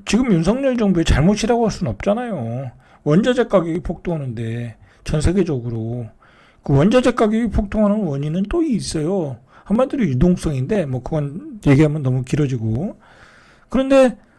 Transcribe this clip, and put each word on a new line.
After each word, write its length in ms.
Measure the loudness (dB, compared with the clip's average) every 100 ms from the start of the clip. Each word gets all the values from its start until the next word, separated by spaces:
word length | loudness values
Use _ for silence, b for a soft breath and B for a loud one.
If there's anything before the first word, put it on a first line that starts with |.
지금 280 | -2 0 2
윤석열 440 | 2 2 2 0 2
정부의 280 | 2 2
잘못이라고 600 | 2 4 4 2 0 2
할 60 | 0
수는 180 | -2 -6
없잖아요. 760 | -4 -2 -2 -4 -6 -6 -8 -10 -16 b b
원자재 460 | 2 4 4 2 2
가격이 320 | 2 0 -6
폭등하는데 960 | -6 -8 -6 -6 -6 -8 -8 -6 -10 -14 b b
전 180 | -4 0
세계적으로 880 | 2 2 0 -2 -4 -6 -6 -8 -10 _ b b b b
그 140 | 0 2
원자재 360 | 4 4 2
가격이 360 | 0 0 0 -2
폭등하는 560 | -2 -2 0 0 0
원인은 400 | -2 -4 -4 -4 -2
또 140 | -2
있어요. 760 | -2 -2 -4 -4 -2 -2 -4 -8 b b
한마디로 400 | -4 0 0 0 0
유동성인데 800 | 4 4 2 -2 -4 -2 -2 -2
뭐 160 | -6
그건 580 | -4 -4 -4 -8 -14 -4 4
얘기하면 360 | 4 4 2
너무 200 | -2 -2
길어지고. 720 | -2 -2 -2 -2 -2 -4 -6 -10 b b b b b b b
그런데 480 | -2 4 6 6 2 b